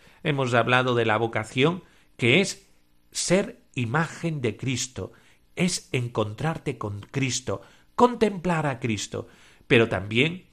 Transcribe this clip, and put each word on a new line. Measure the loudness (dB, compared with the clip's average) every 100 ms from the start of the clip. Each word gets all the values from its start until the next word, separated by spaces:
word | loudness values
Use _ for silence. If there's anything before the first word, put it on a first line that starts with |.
| -20 -10
Hemos | -4 -2 2
hablado | 2 4 2 2
de | 2 2
la | 2
vocación | 0 -2 -4 0 2 0 -10 _ _ -2
que | 2 2
es | 2 -4 _ _ _ _ _
ser | -8 0 0 0 -8 _
imagen | -6 -2 -2 -2 -4 -6 -2
de | -4 -4
Cristo, | -4 -4 -6 -8 -12 -12 _ _ _ -2
es | -2 -2 -4
encontrarte | -4 -4 -2 -4 -2 -4 -4 -6 -6
con | -6 -8
Cristo, | -8 -4 -2 -2 -4 -8 -8 -20 _
contemplar | 4 4 4 0 0 -2 0 -2
a | -2
Cristo, | -4 -4 -4 -8 -10 -18 -20 -16 4
pero | 6 6
también | 0 -2 2 2 0 -14